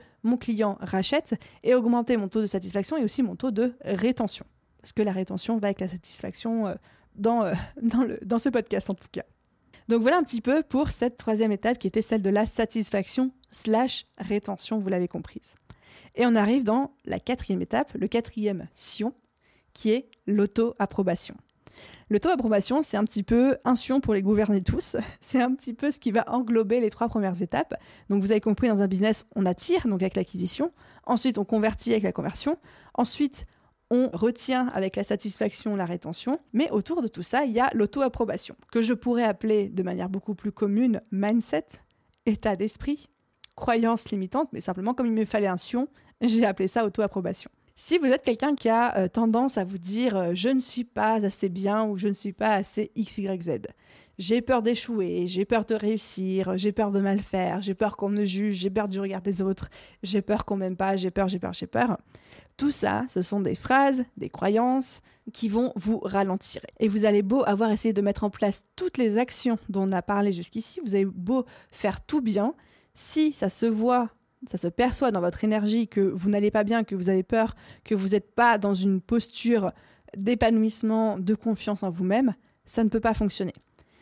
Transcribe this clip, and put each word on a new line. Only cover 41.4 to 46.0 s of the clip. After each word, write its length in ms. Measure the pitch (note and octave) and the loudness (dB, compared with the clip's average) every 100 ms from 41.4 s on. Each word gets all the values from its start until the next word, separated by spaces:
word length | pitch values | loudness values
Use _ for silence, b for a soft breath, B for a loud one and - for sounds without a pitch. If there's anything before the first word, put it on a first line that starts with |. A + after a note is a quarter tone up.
| - D4+ - - _ _ _ _ A#3 | 0 -4 -4 -20 _ _ _ _ -2
état 300 | G#3 A3 F#3 | 0 0 0
d'esprit, 520 | G#3+ - C#4 D4 - _ _ _ - - | -4 -4 -4 -6 -8 _ _ _ -20 -8
croyance 520 | - A#3 A3+ A3+ - | 0 2 2 0 -2
limitante, 380 | G3+ F#3 C4+ D#4 | -4 -2 -2 -2
mais 80 | - | -4
simplement, 340 | - F3+ G#3 | -6 -4 -2
comme 120 | B3+ A#3+ | 0 0
il 60 | |
me 120 | A3 | 0
fallait 240 | G#3+ G#3+ G3 | 0 2 0
un 80 | F3+ | -2
sion, 320 | - A#3+ C#4+ b | -2 -4 -4 b